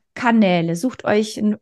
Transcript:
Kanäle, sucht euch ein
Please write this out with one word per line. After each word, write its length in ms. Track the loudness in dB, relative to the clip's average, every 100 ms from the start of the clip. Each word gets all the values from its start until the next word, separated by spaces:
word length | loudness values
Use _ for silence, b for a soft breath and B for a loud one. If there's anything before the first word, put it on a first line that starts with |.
| _
Kanäle, 640 | -4 0 4 4 2 0 -2
sucht 300 | -4 -4 -2
euch 320 | 0 -2 -4
ein 180 | -4 -4